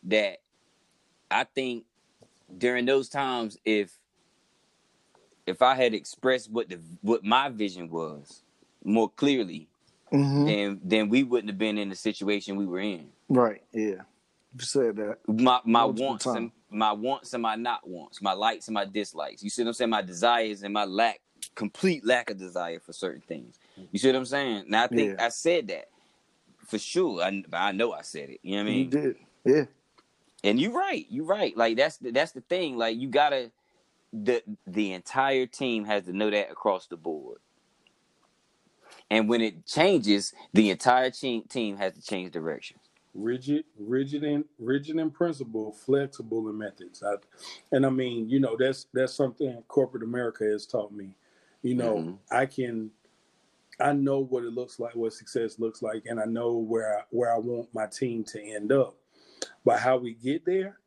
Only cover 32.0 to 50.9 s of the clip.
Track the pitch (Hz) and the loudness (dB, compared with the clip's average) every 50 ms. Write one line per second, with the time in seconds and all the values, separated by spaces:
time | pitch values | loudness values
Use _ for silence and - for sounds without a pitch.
32 | - 123 117 127 151 170 - 131 - _ 170 185 180 151 131 120 113 113 113 117 | -10 -2 0 0 0 0 -4 -16 -6 _ -2 -2 -2 -2 -2 -2 -2 -2 -2 -2
33 | 131 139 113 143 147 147 143 131 123 117 _ _ _ _ _ _ _ _ _ _ | -6 0 2 4 4 4 2 0 -2 -6 _ _ _ _ _ _ _ _ _ _
34 | _ _ - 110 104 101 123 117 - 104 107 - _ - 90 104 107 98 95 90 | _ _ -12 -4 0 2 2 2 0 -4 -14 -14 _ -6 -2 -2 0 0 -2 -6
35 | 87 - - 131 135 139 139 131 127 120 - - 143 127 117 110 104 104 107 104 | -10 -6 0 0 2 2 2 2 0 -2 -4 -4 -2 0 0 0 0 0 -2 -2
36 | 95 87 90 98 107 107 104 104 101 - 78 - - 107 98 92 - _ 90 85 | -2 -2 -2 0 2 2 2 2 0 0 -6 -2 0 0 0 0 -2 _ -14 -10
37 | 80 82 80 76 67 62 60 - _ _ _ _ _ _ _ _ _ _ _ _ | -6 -6 -8 -6 -8 -14 -16 -18 _ _ _ _ _ _ _ _ _ _ _ _
38 | _ _ _ _ _ _ _ _ _ _ _ _ _ _ _ _ _ - - - | _ _ _ _ _ _ _ _ _ _ _ _ _ _ _ _ _ -20 -20 -20
39 | - _ 107 110 110 107 120 117 113 110 98 80 - - - 151 160 190 202 151 | -6 _ 2 2 4 4 4 2 2 0 -2 -6 -14 -6 2 4 4 6 6 4
40 | 110 101 104 101 101 - - - - - - 95 110 104 92 85 - 127 123 127 | 4 4 4 4 2 -4 -10 -14 -20 2 6 6 6 6 4 4 4 6 6 6
41 | 131 131 123 - - 135 120 113 - - - 135 113 107 98 98 101 95 90 - | 4 2 -2 -4 -4 -4 -4 -4 -6 -6 -4 -4 -4 -4 -4 -4 -4 -4 -4 -6
42 | - - 107 95 92 92 82 85 80 82 78 - - - - _ _ _ _ _ | -10 -8 -6 -6 -6 -6 -8 -6 -4 -4 -6 -6 -10 -16 -18 _ _ _ _ _
43 | _ _ _ 95 101 113 123 127 127 135 147 151 160 _ _ 107 104 104 120 131 | _ _ _ -6 -4 -4 -4 -4 -2 -2 -2 -2 -2 _ _ _ -6 -2 0 0
44 | 139 139 143 143 147 147 147 147 151 - _ _ 117 117 131 143 143 151 156 165 | 0 0 -4 -4 -2 0 -2 -2 -2 -4 _ _ -4 -2 -2 -2 -2 -2 -4 -2
45 | 160 156 147 - 170 170 160 135 135 113 110 110 110 107 - - - - 131 139 | -2 -2 0 0 0 0 0 -4 -8 -6 -6 -6 -6 -6 -10 -14 0 2 2 2
46 | 143 135 139 - 120 110 113 113 110 110 104 107 107 101 - _ 92 87 _ - | 2 -2 -8 -12 -8 -4 -4 -4 -4 -4 -6 -6 -8 -10 -10 _ -20 -20 _ -8
47 | - 101 104 - _ _ _ - - - - - _ _ - 135 135 135 131 131 | -4 -4 -4 -4 _ _ _ -20 -18 -18 -18 -18 _ _ 2 2 2 2 2 0
48 | 131 123 120 117 113 110 127 139 135 120 113 113 127 131 131 - - _ - - | -2 -2 -2 -4 -2 0 2 2 2 2 2 2 2 2 2 -2 -8 _ 0 0
49 | 131 127 - - 147 131 117 _ 151 131 123 117 - _ - 143 131 127 - 123 | 0 0 0 0 0 -2 0 _ -4 -4 -4 -8 -14 _ 2 2 2 2 -2 -8
50 | 110 113 120 123 123 117 110 - 110 107 107 104 - - - 117 104 101 | -6 -4 -4 -2 -2 -2 -2 -2 0 0 0 -2 -4 -4 -4 -4 -4 -4